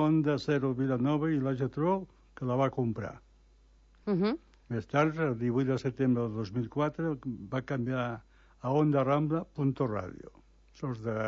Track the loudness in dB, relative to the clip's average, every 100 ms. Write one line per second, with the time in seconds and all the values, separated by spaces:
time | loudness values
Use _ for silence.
0 | 6 4 4 0 2 0 2 0 0 2
1 | 2 2 2 0 0 -2 -2 0 0 0
2 | -2 -16 _ -8 -2 2 2 0 -2 -2
3 | -8 -12 -20 _ _ _ _ _ _ _
4 | -2 0 2 -2 -8 _ -6 -6 0 2
5 | 2 2 -2 0 0 2 2 0 -2 0
6 | 2 2 0 -4 -4 -4 -4 -2 -2 -2
7 | -4 -4 -6 -10 -6 -6 -4 -4 -2 -2
8 | -4 -6 -14 _ _ _ 0 4 4 4
9 | 4 2 2 -2 -4 -2 0 0 0 -2
10 | -6 -10 -16 -20 -20 _ _ -10 -8 -6
11 | -4 -2